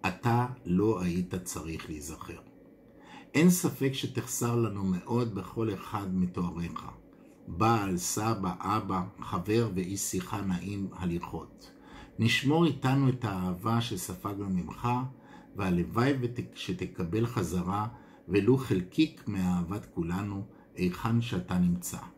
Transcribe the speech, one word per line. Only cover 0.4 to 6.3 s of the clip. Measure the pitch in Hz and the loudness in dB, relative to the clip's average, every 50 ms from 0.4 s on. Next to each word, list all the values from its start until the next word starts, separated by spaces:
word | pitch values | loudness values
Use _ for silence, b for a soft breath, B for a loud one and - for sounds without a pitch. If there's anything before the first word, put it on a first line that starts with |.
| 123 127 127 - - | 2 0 -4 -8 -2
לא | 82 87 92 104 110 110 90 | 2 4 4 4 4 2 2
היית | 90 87 82 92 90 - - | 0 0 0 0 -2 -2 -4
צריך | 90 90 - - 90 78 80 80 78 - - | -6 -6 -6 -8 -8 -8 -8 -8 -8 -8 -10
להיזכר. | 80 76 71 78 - - - - 85 - - - - - - - - - - B B B B B B B B B - | -10 -10 -10 -12 -12 -12 -12 -14 -14 -14 -16 -20 -20 -20 -20 -20 -20 -20 -20 B B B B B B B B B 4
אין | 135 160 185 | 6 8 8
ספק | 180 180 - 151 - - 131 135 131 | 8 6 2 0 0 2 0 0 0
שתחסר | - - - - 123 113 - - - 127 120 120 | 0 -4 -4 -4 -4 -4 -4 -4 -2 0 2 2
לנו | 120 117 107 98 98 95 | 2 2 2 0 -2 0
מאוד | 95 92 87 - - 117 120 123 113 101 | 0 0 0 0 0 0 0 0 0 -2
בכל | 95 92 - - 117 113 110 98 | -6 -8 -6 -4 -2 -2 -2 -2
אחד | 92 - - - 107 101 95 92 | -4 -6 -6 -6 -4 -4 -2 0
מתואריך. | 92 90 90 | 0 0 0